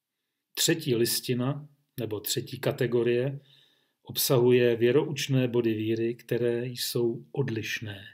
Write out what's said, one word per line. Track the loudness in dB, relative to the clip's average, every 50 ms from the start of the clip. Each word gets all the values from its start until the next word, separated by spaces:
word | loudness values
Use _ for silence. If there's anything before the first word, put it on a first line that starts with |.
| _ _ _ _ _ _ _ _ _ _ -4
Třetí | -2 0 0 0 0 0 0 2
listina, | 2 2 2 0 -4 -2 -2 -2 -2 0 -2 -4 -4 -8 -16 _ _ _ _ -10 -8
nebo | -6 -6 -6 -6
třetí | -4 -4 -4 -4 -6 -8 -10 -4
kategorie, | -2 -2 0 0 -2 0 2 2 2 2 2 2 0 -2 -4 -8 -12 _ _ _ _ _ _ _ _ _ _ _ _
obsahuje | -12 -6 -4 0 2 4 4 6 6 6 6 6 4 4
věroučné | 4 4 4 4 4 2 0 -4 -6 -2 0 2 2 2 2
body | 2 2 2 2 0
víry, | 0 0 -2 0 0 0 -2 -4
které | -6 -6 -4 -2 0 0 0 0 -2 -4 -6
jsou | -6 -6 -6 -4 -2 0 0 0 -2 -4 -10 _
odlišné. | -6 -4 -4 -2 -2 -6 -6 -6 -8 -8 -8 -10 -12 -12 -16 -20